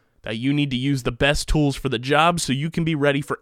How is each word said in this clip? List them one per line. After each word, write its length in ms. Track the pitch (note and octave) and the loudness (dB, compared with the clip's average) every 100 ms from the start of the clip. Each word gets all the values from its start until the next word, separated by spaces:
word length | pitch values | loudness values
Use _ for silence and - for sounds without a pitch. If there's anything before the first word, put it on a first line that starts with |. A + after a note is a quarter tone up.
| _ _ | _ _
that 140 | G#2 A2+ | -10 -4
you 160 | C3 | 0
need 180 | D3 C#3+ | 0 0
to 60 | B2 | 0
use 260 | C3+ C#3 | 0 -2
the 100 | B2 | -2
best 360 | A#2+ C#3 D3 - | 0 2 2 0
tools 280 | D#3 D3 C3+ | 2 2 0
for 120 | C3 | -4
the 100 | A#2 | -4
job 420 | B2+ D3 E3 F3 | 0 2 4 2
so 120 | - | 0
you 180 | C3 D#3+ | -2 -2
can 140 | F3+ | -2
be 100 | E3 | -2
ready 260 | D3+ C#3+ C#3 | 0 2 0
for 200 | C#3 C3 | -2 -6